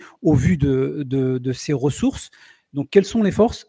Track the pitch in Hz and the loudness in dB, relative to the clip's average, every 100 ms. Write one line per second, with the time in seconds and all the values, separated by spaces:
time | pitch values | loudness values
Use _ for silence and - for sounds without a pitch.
0 | - _ 190 135 151 170 139 131 135 151 | -4 _ 2 4 4 2 2 0 -2 -4
1 | 135 135 131 127 127 123 - 139 139 - | -4 -2 0 -2 -4 -6 -4 -2 -2 0
2 | 254 - - _ - _ _ 143 139 202 | -2 -4 -14 _ -20 _ _ -8 2 2
3 | 196 226 202 - 226 - | 2 0 0 2 0 0